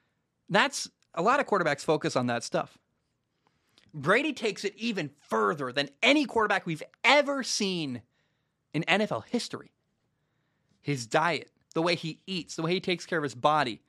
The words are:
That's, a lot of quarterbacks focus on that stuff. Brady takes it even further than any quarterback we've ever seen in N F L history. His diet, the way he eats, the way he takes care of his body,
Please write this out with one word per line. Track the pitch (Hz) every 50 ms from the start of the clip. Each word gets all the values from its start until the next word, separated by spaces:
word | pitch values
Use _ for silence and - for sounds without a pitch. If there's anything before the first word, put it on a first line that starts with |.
| _ _ _ _ _ _ _ _ _ -
That's, | 160 202 247 277 - - - - - _ _ _ -
a | - 170
lot | 220 262 294
of | 262 -
quarterbacks | 214 190 170 156 143 - -
focus | - 156 147 - - -
on | 139 123 123
that | 120 120 -
stuff. | - - 170 - - - _ _ _ _ _ _ _ _ _ _ _ _ _ _ _ _ _ _ _ _ _ _ _ -
Brady | 156 127 151 196 247 302 320 262
takes | - - 226 185 - -
it | 190 -
even | - 220 240 220 190 156 139 - _ _ -
further | 220 220 214 202 185 143 139 123 123
than | 143 139 - - _ -
any | 240 285 311 294
quarterback | - - 226 220 202 208 185 -
we've | 175 160 151 - - _ _ -
ever | 240 277 294 277 269 277 277 233
seen | - - - 214 190 185 175 156 139 123 113 - _ _ _ _ _ _ _ _ _ _ _ _ _ -
in | 147 165
N | - 170 202
F | 220 202
L | 147 113 101
history. | - - 240 - - - 101 - - _ _ _ _ _ _ _ _ _ _ _ _ _ _ _ _ _ _ _ _ _ _ _
His | - 147 131 117
diet, | 110 - 156 160 175 160 123 - - _ _ _ _ -
the | 165 165
way | 175 170
he | 165 - 160 139 - _ -
eats, | 190 180 - - -
the | - 160
way | 160 180
he | 190
takes | 180 - 180 170 -
care | - 185 165
of | 147
his | 139 117
body, | 123 117 147 151 156 143 123 107 - -